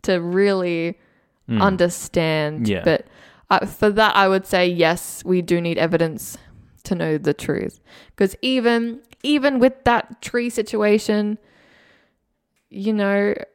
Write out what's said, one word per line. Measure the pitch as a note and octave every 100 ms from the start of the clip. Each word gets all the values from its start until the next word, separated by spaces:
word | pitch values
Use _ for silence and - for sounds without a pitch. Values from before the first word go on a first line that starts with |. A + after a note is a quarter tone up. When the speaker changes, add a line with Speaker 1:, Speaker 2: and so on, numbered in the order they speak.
Speaker 1:
to | - F#3
really | E3+ F#3 G3+ F#3+ F3+ E3+ E3 - _ _ _ _ -
Speaker 2:
Mm. | A2+
Speaker 1:
understand. | G3 F#3 F3 - - - D#3+ D#3 D3+ D#3 G#2+
Speaker 2:
Yeah. | F#2
Speaker 1:
But, | - D#3+ - - - _ _
uh, | F#3+ G3+
for | - G#3+
that, | G#3 G#3+
I | - G3
would | F#3+ F#3+
say, | F#3+ F3+
yes, | F3 D#3+ F3 - -
we | - F#3
do | E3+ F3
need | E3+ E3
evidence | E3 E3+ E3 D3+ - - - - _ _
to | -
know | F3+ E3 D3+
the | D3
truth. | D3 - C#3 - - _ - -
'Cause | - F#3+ -
even, | B3+ C4 A#3 A#3 A#3 A#3+ _ -
even | C4+ D4 C#4 C4
with | B3+ B3+
that | - A#3+ - -
tree | - B3 A#3+
situation, | A#3 A3 A3 G#3 G#3 - G#3 G#3 G#3+ _ _ _ _ _ _ _ _ _ _ _ _ _
you | G3+ G3+
know | G#3+ G3 G3+ G3+ - -